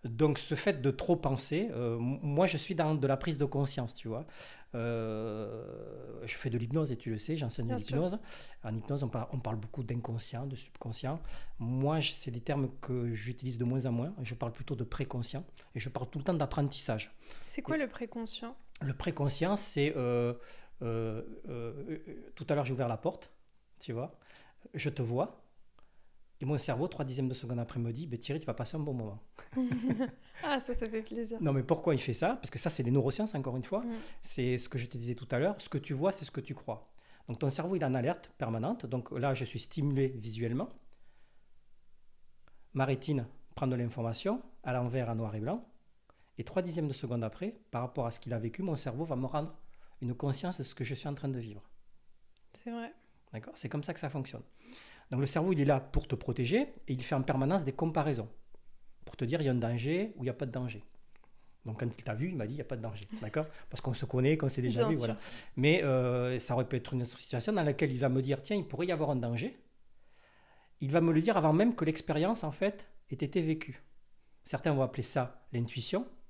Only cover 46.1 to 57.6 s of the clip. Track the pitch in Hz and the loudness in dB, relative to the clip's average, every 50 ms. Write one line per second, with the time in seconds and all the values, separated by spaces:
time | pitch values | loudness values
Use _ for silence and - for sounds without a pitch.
46.1 | - _ - _ _ - 117 - - 185 180 180 160 170 156 147 131 - - 117 | -20 _ -20 _ _ -10 -10 -2 0 0 0 0 0 0 0 0 -2 -2 -4 -2
47.1 | 120 117 113 110 - - 180 208 233 - - _ - 120 123 123 - - 123 117 | 0 0 0 -2 -4 -4 -6 -6 -6 -8 -16 _ -4 -4 -4 -2 -2 -2 -2 -2
48.1 | 113 - - 131 120 113 110 113 - - 185 190 156 131 - 131 113 127 165 165 | -2 -4 -4 -4 -2 -2 -2 -4 -4 -2 -2 -2 -2 -2 -2 -4 -4 -4 -2 -2
49.1 | 143 123 131 127 - 151 151 156 - - - - - - - - - - 127 120 | 0 -2 -2 0 0 -2 -2 -2 -8 -12 -16 -16 -16 -16 -18 -20 -12 -6 -4 -4
50.1 | 123 - - 139 135 - - 180 180 - 135 - - - 131 110 139 - - 147 | -2 0 0 0 0 0 -2 -4 -4 -4 -6 -8 -4 -4 -4 -4 -4 -4 -4 -6
51.1 | 143 135 - 135 135 123 117 110 104 101 - - - - - - - - - - | -6 -2 -2 -2 -2 -2 -4 -6 -10 -12 -14 -16 -18 -20 -20 -20 -20 -20 -20 -20
52.1 | - - - - - _ - - - - - 240 233 233 233 233 330 - - - | -20 -20 -20 -20 -20 _ -20 -20 -20 -12 -10 -8 -6 -6 -6 -8 -12 -18 -20 -20
53.1 | _ - - _ - - 117 - - - - 139 - 147 143 - 160 - - 143 | _ -20 -20 _ -10 -10 -10 -8 -10 -8 -6 -4 -4 -2 -2 -2 -6 -4 -6 -4
54.1 | 135 143 131 135 - 117 113 - - - - 240 254 - - - - - - - | -4 -4 -4 -4 -8 -12 -14 -14 -20 -20 -20 -20 -20 -18 -18 -20 -20 -20 -8 -4
55.1 | 127 127 139 135 - 165 156 185 185 151 139 143 143 131 135 - - - - - | 0 0 2 2 2 2 4 4 4 6 6 6 6 4 4 2 2 2 2 2
56.1 | 131 - - - 117 - 123 120 170 240 294 302 - - - - 139 127 120 - | -4 -2 -2 -2 0 0 2 4 4 4 4 2 -4 -14 -4 -4 -2 -2 0 0
57.1 | 156 135 131 - 139 131 131 139 180 196 | 0 2 2 2 2 4 4 4 4 2